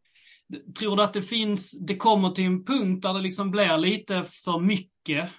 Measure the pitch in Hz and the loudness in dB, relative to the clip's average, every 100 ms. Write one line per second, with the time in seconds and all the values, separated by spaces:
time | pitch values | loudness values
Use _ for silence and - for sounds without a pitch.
0 | _ _ _ _ - - - - 214 196 | _ _ _ _ -18 -16 -14 -6 -2 2
1 | 311 208 - 233 214 202 - - 180 196 | 2 0 -4 -2 0 -2 -4 -6 -6 0
2 | 226 208 185 185 185 185 185 269 196 185 | 4 4 4 2 2 0 0 0 0 0
3 | 196 190 190 185 196 202 185 160 170 214 | -2 -2 -4 -4 -2 2 2 4 2 0
4 | - 185 165 - 185 170 185 190 - _ | -2 -4 -4 -8 -4 0 2 0 -4 _
5 | - 147 180 | -6 -4 -4